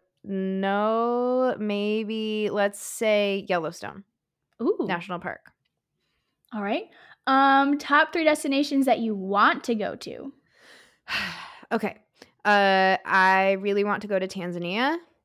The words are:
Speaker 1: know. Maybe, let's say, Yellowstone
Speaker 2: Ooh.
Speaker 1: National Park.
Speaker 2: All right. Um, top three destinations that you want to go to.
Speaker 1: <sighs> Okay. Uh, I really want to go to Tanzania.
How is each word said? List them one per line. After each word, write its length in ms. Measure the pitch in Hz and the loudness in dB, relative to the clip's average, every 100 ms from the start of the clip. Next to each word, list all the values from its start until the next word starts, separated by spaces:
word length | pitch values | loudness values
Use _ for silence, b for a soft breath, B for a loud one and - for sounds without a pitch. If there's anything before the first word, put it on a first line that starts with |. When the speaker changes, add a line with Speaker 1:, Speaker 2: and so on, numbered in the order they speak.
| _ _ | _ _
Speaker 1:
know. 1300 | 202 196 190 190 196 202 214 226 233 240 247 254 254 - | -8 -4 -4 -2 -2 0 0 0 0 0 0 0 0 -2
Maybe, 880 | 208 202 208 214 208 220 220 214 214 | -4 -2 -2 -2 -4 -6 -4 -2 -2
let's 300 | 202 202 202 | 0 -2 -2
say, 640 | - - 220 208 208 196 185 | -12 -4 0 2 2 -2 -2
Yellowstone 560 | 175 156 170 - 147 - _ _ _ _ _ | -2 -2 -8 -12 -14 -20 _ _ _ _ _
Speaker 2:
Ooh. 160 | 254 466 240 | -2 -2 -2
Speaker 1:
National 320 | 170 190 180 | -4 -6 -8
Park. 340 | 139 - - _ _ _ _ _ _ _ _ _ _ | -8 -10 -16 _ _ _ _ _ _ _ _ _ _
Speaker 2:
All 100 | 214 | -8
right. 220 | 202 285 440 b b b - | -4 -4 -6 b b b 0
Um, 500 | 269 277 269 277 285 | 4 6 6 4 0
top 340 | - 285 311 | 2 2 2
three 100 | 349 | 2
destinations 640 | 311 302 302 269 285 277 262 | 2 2 0 0 0 2 2
that 140 | 226 | 2
you 140 | 226 | 0
want 500 | 202 185 196 247 349 | -4 -2 4 4 2
to 100 | - | -2
go 220 | 220 190 - | -4 -4 -8
to. 360 | - - 277 - B B B B B B B | -12 -14 -14 -18 B B B B B B B
Speaker 1:
<sighs> 40 | B 196 165 B B - | B -6 -10 B B -6
Okay. 240 | 226 202 - _ b b b | -4 -4 -8 _ b b b
Uh, 520 | 208 202 196 190 190 190 | 2 4 6 4 4 2
I 520 | - 190 185 190 196 190 | 2 4 6 6 4 2
really 220 | 202 202 | 0 0
want 200 | 208 202 | 0 -2
to 40 | 208 | -2
go 120 | 190 | -2
to 80 | 190 | -2
Tanzania. 680 | 190 175 175 175 202 269 339 - _ | -6 -8 -6 -4 -2 0 -2 -8 _